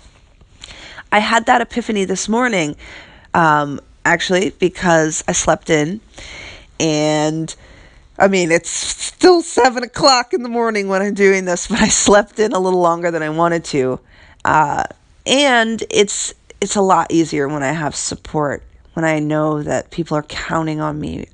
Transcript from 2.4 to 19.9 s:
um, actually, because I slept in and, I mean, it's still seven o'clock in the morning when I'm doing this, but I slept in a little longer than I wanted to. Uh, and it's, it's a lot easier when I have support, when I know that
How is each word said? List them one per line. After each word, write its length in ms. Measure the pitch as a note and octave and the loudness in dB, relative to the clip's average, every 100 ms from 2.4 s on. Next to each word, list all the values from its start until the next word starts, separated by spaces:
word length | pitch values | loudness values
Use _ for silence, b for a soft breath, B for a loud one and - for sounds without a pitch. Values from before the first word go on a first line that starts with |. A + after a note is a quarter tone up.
| B3+ G3 D3+ D3 B B B B B | 0 0 -2 -6 B B B B B
um, 460 | F3 D#3+ D3+ D3 C#3 - _ | 2 4 4 0 -6 -12 _
actually, 460 | D3 E3+ - F#3 G3 | 0 0 0 0 0
because 720 | - F3+ - F3+ E3 D#3 D#3 - | -2 -2 0 2 4 2 -2 -4
I 40 | |
slept 380 | F3 - D#3+ - | -2 0 0 0
in 320 | D#3 D3 G#3 _ B B B B B B - | 0 0 -4 _ B B B B B B -2
and, 760 | D#3+ D3+ D3+ D3+ D#3 D#3+ D#3+ - b b b b b - | 0 0 0 0 0 -2 -8 -12 b b b b b -2
I 80 | G3 | 0
mean, 240 | F#3+ E3+ | 0 0
it's 180 | E3+ - | -2 -2
still 720 | - - - - - F#4 F4 | -10 -10 -10 -12 2 4 4
seven 420 | - - C4 A#3+ | 2 0 2 0
o'clock 500 | A#3+ - D4 B3 B3 | -8 0 2 2 0
in 100 | F4+ | -4
the 60 | A#3+ | -4
morning 380 | A#3 A3+ G#3+ G3 | -2 -2 -2 -2
when 140 | F#3+ | -2
I'm 120 | G3+ | -2
doing 320 | G3 G3 F#3+ F#3 | 2 4 4 0
this, 220 | F3 - | -4 -2
but 140 | G#3+ | 0
I 60 | G#3+ | 2
slept 520 | - - G3+ - - | 2 4 4 4 -2
in 140 | G#3+ | 0
a 60 | G3 | 0
little 220 | F#3 F#3 | 0 2
longer 280 | E3+ E3+ F3 | 2 2 -2
than 140 | E3 | -2
I 60 | D3+ | -2
wanted 340 | D#3 E3+ E3+ - | 0 2 0 -2
to. 340 | D3 B2+ B2+ b b b b - | -2 0 -2 b b b b 2
Uh, 380 | D#3 D3 C#3 - - _ _ - | 2 2 0 -6 -10 _ _ -2
and 580 | C4 C#4+ A#3+ A3+ A3+ - | 2 4 4 2 -2 -2
it's, 440 | G#3+ G3+ - - - _ - | 0 0 -2 -10 -12 _ -8
it's 140 | G3+ G#3 | -4 0
a 60 | |
lot 300 | F#3+ E3+ E3 | 4 2 2
easier 360 | E3 D#3 D3+ C#3 | 0 0 0 -2
when 160 | D3+ | -2
I 80 | C3+ | -2
have 240 | E3 D3 - | -2 -4 -6
support, 680 | - - - D#3 C#3+ A2 - _ - | -8 -10 -6 -4 -2 -4 -12 _ -12
when 120 | - D#3+ | -4 0
I 140 | D#3 | 0
know 440 | D3+ D3+ D#3 D3+ | 0 0 0 -2
that 280 | D3+ C3 - | -2 -4 -4